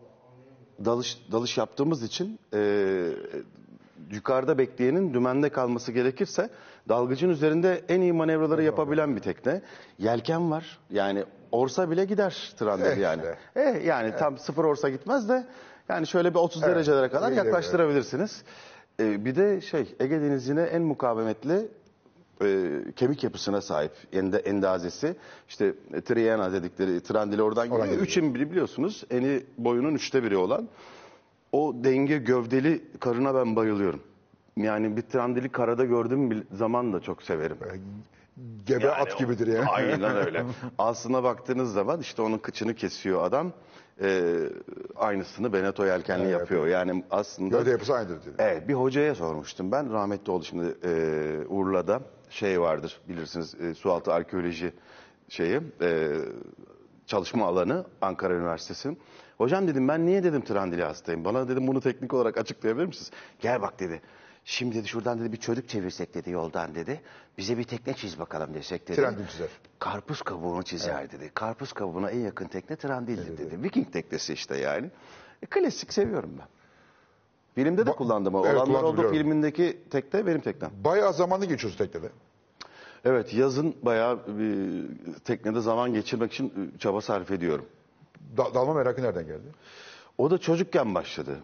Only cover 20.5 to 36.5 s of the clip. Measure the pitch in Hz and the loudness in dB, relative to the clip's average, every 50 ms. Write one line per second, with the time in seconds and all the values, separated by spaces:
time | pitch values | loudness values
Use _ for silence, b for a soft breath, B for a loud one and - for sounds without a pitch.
20.5 | 147 156 170 - - 170 170 156 143 - 135 123 117 110 113 110 107 - - 135 | 0 2 2 2 2 2 2 2 0 0 0 0 2 2 0 0 -2 -2 -2 0
21.5 | 170 196 226 214 - - - - _ _ _ _ _ _ - _ _ - 98 101 | 0 0 0 -4 -10 -16 -20 -20 _ _ _ _ _ _ -20 _ _ 0 2 2
22.5 | 98 95 92 82 71 69 50 - - - 123 123 147 139 - 117 - - - 101 | 4 4 2 0 -2 -4 -6 -6 -2 0 2 2 2 0 -2 -4 -4 -4 -4 -2
23.5 | 98 101 98 - 90 76 76 78 - - - - - 95 95 95 95 101 - 95 | -2 -2 0 0 -2 0 0 -2 -4 -10 -12 -4 -2 0 0 2 0 0 0 0
24.5 | 101 101 95 95 92 90 87 90 - - - 156 185 B B B B B B B | 0 0 2 2 0 0 -2 -4 -6 -4 -4 -4 -4 B B B B B B B
25.5 | - - 107 98 - - - - 73 82 - - 123 117 113 113 113 110 98 92 | -4 0 0 0 0 -2 -10 -8 -8 -6 -2 0 2 4 4 4 4 2 0 0
26.5 | 92 98 85 90 - - 95 92 90 87 - - - 107 107 104 101 104 110 107 | 0 -2 -2 -4 -4 -2 0 0 0 0 0 0 0 0 0 2 2 2 2 2
27.5 | 107 117 117 120 123 113 107 98 - 175 196 - - 185 160 147 123 120 143 151 | 2 2 0 0 2 0 2 2 2 0 0 2 2 2 2 2 0 0 -2 0
28.5 | 175 185 143 - - - 143 196 214 - - - - 123 127 135 139 127 - - | 0 0 0 0 0 -2 -2 -2 -2 -6 -8 -2 -2 0 2 2 0 0 -2 -6
29.5 | - - 117 120 120 120 127 156 156 131 - - - 131 117 110 98 95 90 95 | -8 -2 0 2 2 2 2 2 0 -2 -2 2 2 2 4 4 4 4 4 4
30.5 | 131 165 233 - B B B B B B B B B B B B B _ _ - | 2 0 -2 -6 B B B B B B B B B B B B B _ _ -2
31.5 | - 139 151 151 123 120 120 135 131 135 139 139 156 151 120 117 127 127 120 113 | 0 2 2 2 0 0 2 4 4 4 4 4 2 2 4 4 4 4 4 2
32.5 | 127 131 131 156 165 - - - - - - 127 117 120 135 139 135 131 127 113 | 2 2 4 4 2 0 -2 -10 -12 -4 -2 0 2 2 2 2 4 2 2 2
33.5 | 110 113 113 110 107 101 101 90 78 73 - - - _ _ _ _ _ _ _ | 2 2 2 2 2 2 2 0 0 -2 -8 -16 -20 _ _ _ _ _ _ _
34.5 | - - 104 110 107 107 110 110 107 113 117 - - 131 120 123 123 123 127 135 | -4 -2 0 0 2 2 0 0 0 -2 -4 0 0 0 2 2 0 0 -2 -2
35.5 | - - 120 113 117 117 131 123 120 120 117 117 127 139 143 123 110 107 95 - | -2 0 2 2 4 2 4 4 4 2 2 2 2 2 2 2 0 -2 -4 -6